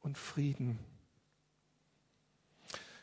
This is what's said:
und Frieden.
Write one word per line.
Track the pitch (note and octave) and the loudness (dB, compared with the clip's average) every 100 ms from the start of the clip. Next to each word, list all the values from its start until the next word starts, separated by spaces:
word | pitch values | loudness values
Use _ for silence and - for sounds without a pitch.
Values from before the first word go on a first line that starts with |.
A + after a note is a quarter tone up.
und | C#3+ C#3 | -2 -2
Frieden. | - D3 C#3+ C#3 B2 A2 - - - _ _ _ _ _ _ _ _ _ _ _ _ _ _ - - - - - | -2 4 4 4 2 0 -4 -14 -20 _ _ _ _ _ _ _ _ _ _ _ _ _ _ -18 -10 -10 -10 -16